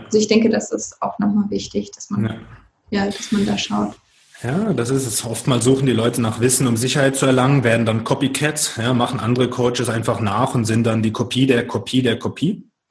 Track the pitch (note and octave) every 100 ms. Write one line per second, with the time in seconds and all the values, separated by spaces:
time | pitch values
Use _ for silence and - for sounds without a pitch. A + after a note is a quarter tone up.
0 | - G#3+ G#3+ G#3+ A3+ G#3 - G#3+ - -
1 | - - G#2 G#2 G2+ G2 - G2+ G2+ -
2 | - G3 A2 G#2+ - - _ _ _ G3+
3 | G3 - - G3+ G#3 G3+ - - G2+ -
4 | _ _ _ - A#2+ E3 A3 B2+ A#2 C3+
5 | B2+ - A#2 A2+ - B2 A#2 C3+ C3+ A2
6 | A#2 - A2+ A2 B2+ - C3 A2+ B2+ D3+
7 | C3+ C3+ C3+ B2+ C3 C#3+ A#2+ A#2 A2+ A2
8 | - C#3 C3+ - D3+ D3+ - - A#2 B2
9 | A#2+ A2+ A2 B2 A#2+ B2+ B2 A#2+ A#2 A2+
10 | A2+ A2 G#2 G#2 C3 B2+ A2 A2+ A2+ A2
11 | A2 A2 G#2+ B2 C3+ A#2+ A#2+ A2 - C3
12 | B2 G#2+ G#2 - D#3 G#3 - _ _